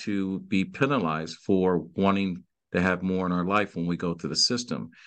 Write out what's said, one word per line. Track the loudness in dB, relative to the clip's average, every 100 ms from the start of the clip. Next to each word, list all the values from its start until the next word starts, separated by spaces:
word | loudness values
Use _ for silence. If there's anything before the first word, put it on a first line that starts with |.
| -4
to | -2 -2 -4
be | -2 0
penalized | 0 0 0 2 0 -2 -6 -6
for | 2 4 4 2
wanting | 0 0 2 4 0 -4 -10 _ _
to | 0
have | 2 2
more | 0 0 0
in |
our | 0
life | 0 0 -2 -4
when | -4
we | -2
go | -2
through | -4 -4
the | 0
system. | 0 0 -4 -8 -8 -14